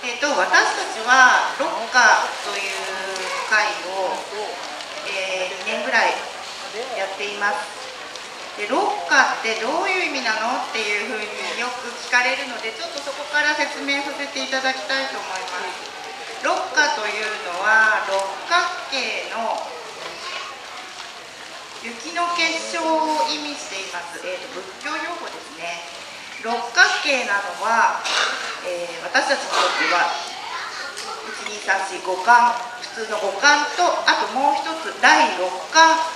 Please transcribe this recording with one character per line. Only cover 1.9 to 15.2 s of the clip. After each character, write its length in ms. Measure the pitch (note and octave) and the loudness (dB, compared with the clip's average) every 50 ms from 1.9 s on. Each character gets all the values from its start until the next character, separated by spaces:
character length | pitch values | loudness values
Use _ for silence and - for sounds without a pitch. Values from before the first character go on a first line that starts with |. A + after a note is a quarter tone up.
| B3+ | 4
カ 320 | B3+ A#3 G3 - - - - - - | 6 8 8 8 6 4 0 -4 -6
と 80 | - G#3 G3+ G3+ | -6 -4 -4 -4
い 0 | |
う 80 | G3 G3 F#3+ F#3 F#3 F#3+ F#3+ F#3+ F#3+ F#3+ F#3+ F#3 F#3 - - - - | -4 -4 -4 -4 -4 -4 -4 -4 -4 -4 -4 -4 -4 -4 -4 -4 0
会 160 | - G#3+ G#3 F#3 - - - E3+ | 2 2 4 4 2 0 -4 -6
を、 320 | F3+ F#3+ F#3+ F#3 F3 - - - - G3+ G#3 G#3 - - - - - - - - - - - - | -4 -2 -2 0 -2 -2 -4 -6 -8 -6 -6 -6 -6 -6 -8 -8 -8 -8 -10 -10 -10 -8 -8 -6
え 400 | - - G3 F#3+ F#3+ F#3 F#3 F#3 | -4 -4 -4 -2 -2 -2 -2 -4
ー、 160 | F#3 G3 F#3+ | -4 -4 -6
二 160 | - G#3+ A3 A#3 | -4 -4 -4 -2
年 80 | - | -2
ぐ 60 | B3+ | 2
ら 100 | B3 A3+ | 2 4
い 80 | - - - - - - - - - - - - - - - G#3+ B3+ C4+ A#3+ G3 | 4 4 0 -2 -6 -8 -10 -10 -10 -10 -10 -10 -10 -8 -6 -6 -6 -4 -4 -4
や 80 | G3 | -4
っ 80 | F#3+ - | -4 -4
て 80 | - | -6
い 160 | G#3 G3+ G3+ G3+ | -6 -6 -4 -2
ま 160 | G#3 G#3 - | 0 0 0
す。 1040 | - - - - - - - - - - - - - - - - - - - - G#3 | -2 -4 -8 -10 -10 -12 -12 -12 -12 -12 -12 -12 -12 -12 -12 -12 -12 -12 -12 -8 -8
で、 80 | G#3 | -4
ロ 160 | G#3 B3+ F4 | 0 0 2
ッ 240 | G#4 G4+ - - - | 2 2 0 -2 0
カ 320 | - D#4 C4+ A3+ G3 F#3+ - | 4 6 6 6 4 2 -2
っ 80 | - | -2
て 160 | A3+ A3 A3+ | -2 -2 -2
ど 240 | A3 B3 D4+ E4+ G4 | -2 0 0 0 0
う 0 | |
い 240 | G4 F#4 F#4 F4 D#4 | 0 0 0 0 -2
う 0 | |
意 80 | C#4+ C4+ | -2 -2
味 80 | B3 | 0
な 80 | A3+ G#3+ G#3+ | 0 0 0
の 160 | A3 A#3+ B3+ - - | 0 0 0 -2 -2
っ 80 | - - | -2 -2
て 80 | A3+ | -2
い 240 | G#3+ G#3 G#3 G#3 G#3+ | -2 0 -2 -2 -2
う 80 | A#3+ B3+ | -4 -4
ふ 0 | |
う 80 | G#3+ | -4
に 0 | G#3 - - G3+ G3 F3 - | -6 -6 -6 -6 -6 -6 -4
よ 160 | G#3+ A#3+ B3 | -4 -4 -4
く 160 | B3 B3 A3+ A#3+ A#3+ - | -4 -6 -8 -8 -8 -8
聞 80 | - - | -4 2
か 160 | B3+ B3 B3 | 2 4 4
れ 80 | C4 C4 | 4 0
る 160 | C4+ C#4 C4 | -2 -4 -6
の 80 | A#3+ A3 | -6 -6
で、 160 | - A3 - | -6 -8 -6
ち 80 | - | -6
ょ 80 | E4 - | -8 -6
っ 0 | |
と 80 | - C#4+ | -6 -6
そ 160 | C#4 C#4+ C#4 | -6 -6 -6
こ 80 | C#4+ D4 - | -8 -8 0
か 160 | C#4+ D4 D4 | 0 2 4
ら 80 | D4+ D4+ | 4 2
説 240 | D4+ C#4+ C#4 - C4+ C#4 | 2 0 -2 -2 -4 -2
明 160 | C#4 C#4 C#4+ | -2 0 0
さ 80 | C#4+ D4 | -2 -4
せ 160 | C#4 - C#4+ | -4 -6 -6
て 160 | C4+ - C4+ | -6 -4 -6
い 80 | C4 B3+ | -4 -2
た 80 | C4 C4 | -2 0
だ 160 | B3+ C4 C4 | 0 0 0
き 80 | - - - | 0 -4 -2
た 80 | C4+ C4+ | -2 -2
い 80 | C4+ C4+ C4 | -2 -4 -4
と 80 | - | -6